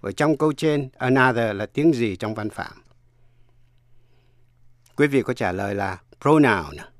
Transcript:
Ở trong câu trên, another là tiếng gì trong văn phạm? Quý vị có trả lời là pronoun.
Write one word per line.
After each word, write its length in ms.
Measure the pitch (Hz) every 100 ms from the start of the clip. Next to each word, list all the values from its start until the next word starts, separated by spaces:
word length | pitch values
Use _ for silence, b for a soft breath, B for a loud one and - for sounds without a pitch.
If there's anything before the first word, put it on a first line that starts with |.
Ở 120 | -
trong 240 | - 151 151
câu 160 | 151
trên, 360 | 143 160 151 135 _
another 580 | 127 131 127 117 113 101
là 100 | 104
tiếng 280 | - 156
gì 220 | 135 113 92
trong 180 | 107
văn 160 | 110 104
phạm? 320 | - - - _ _ _ _ _ _ _ _ _ _ _ - _ _ _ _ _ _ - _ _ -
Quý 100 | 147
vị 160 | 139
có 120 | 113
trả 180 | 123 104
lời 220 | 92 101
là 240 | 101 98 92 _ _
pronoun. 560 | 139 156 139 101 76 73 - _